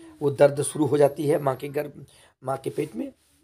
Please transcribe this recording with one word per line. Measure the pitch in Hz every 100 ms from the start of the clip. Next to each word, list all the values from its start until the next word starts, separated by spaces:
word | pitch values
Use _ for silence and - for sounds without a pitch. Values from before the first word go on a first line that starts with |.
| - -
वो | 143
दर्द | 127 143 139
शुरू | 139 - 147
हो | 147
जाती | 143 - 143
है | 156
माँ | 143 131
के | 147
गर्भ, | 139 147 156 143 _ _ _
माँ | 127 104
के | -
पेट | - 151 220
में। | 269 - _ _